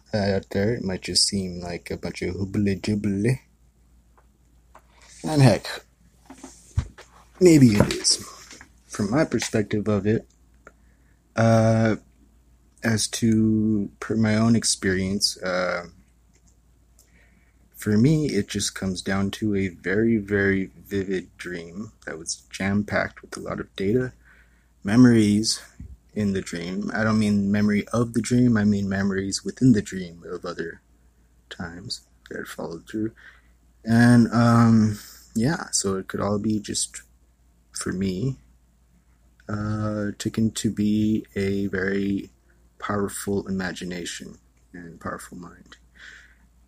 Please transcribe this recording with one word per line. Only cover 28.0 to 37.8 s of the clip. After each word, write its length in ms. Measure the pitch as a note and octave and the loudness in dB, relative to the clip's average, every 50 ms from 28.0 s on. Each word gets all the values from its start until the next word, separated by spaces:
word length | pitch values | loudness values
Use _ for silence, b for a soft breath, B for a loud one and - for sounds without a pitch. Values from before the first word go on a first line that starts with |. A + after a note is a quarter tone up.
| A#2+ A#2 A#2 | -2 0 -2
the 80 | A#2+ | -4
dream, 340 | G#2+ - B2 B2 B2+ B2 A2+ | -2 2 2 4 4 4 4
I 80 | G#2 G#2 | 4 4
mean 240 | G#2 G#2 G2+ G2+ F#2+ | 2 2 0 0 -2
memories 560 | G2 G2 G2 G2 F#2+ F#2+ G2 G2 G2 - - | -2 -2 0 -2 -2 -2 -4 -4 -6 -6 -8
within 280 | G3 - - B2+ C3 | -8 -2 2 4 4
the 100 | A2 G#2 | 4 4
dream 400 | - - F#2+ F#2+ F2+ E2+ E2 E2+ D#2+ E2+ | 0 -6 -8 -10 -10 -10 -14 -16 -14 -12
of 140 | F#2 E2+ - | -12 -10 -10
other 360 | F2 E2+ - E2+ E2 - - _ _ _ _ _ _ _ _ _ _ _ _ _ - | -10 -8 -8 -10 -10 -12 -16 _ _ _ _ _ _ _ _ _ _ _ _ _ -18
times 560 | - - F#2 E2 E2+ F2 G#2 B2 - - _ _ _ _ _ - | -14 -12 -12 -12 -12 -14 -12 -12 -12 -14 _ _ _ _ _ -14
that 160 | - F2 - | -12 -12 -12
followed 420 | - - - - D#2+ E2+ E2 - - | -12 -12 -12 -10 -10 -12 -14 -14 -10
through. 240 | - A2 G#2+ A2+ - B B B B B B B B B _ _ _ _ - | -6 -6 -6 -6 -8 B B B B B B B B B _ _ _ _ -2
And, 480 | A2 A2+ A#2 A#2+ A#2+ A#2+ A#2+ A2+ - | 2 4 6 8 8 8 8 6 6
um, 680 | G#2+ A#2+ A#2 A#2 A#2 A#2 A#2 A2+ A2+ A2 G#2+ G#2+ G#2 B B B B B B B B | 4 4 4 6 6 6 6 6 6 6 4 4 0 B B B B B B B B
yeah, 320 | A2+ A2+ D3 F3 - - - | -2 0 0 -2 -4 -6 -6
so 240 | - - - G2 F#2+ | -4 -4 -2 -2 -4
it 120 | F#2+ F#2+ - | -4 -6 -8
could 120 | - G2 | -6 -4
all 180 | G2 G2+ G#2 G2+ | -2 -2 -2 -2
be 220 | G#2+ A2 G#2+ G#2 | -2 -2 -2 -4
just, 420 | G#2 - - - - - - - - _ _ _ _ _ _ _ _ _ _ _ _ _ | -4 -6 -6 -6 -6 -8 -10 -16 -20 _ _ _ _ _ _ _ _ _ _ _ _ _
for 200 | - - | -12 -10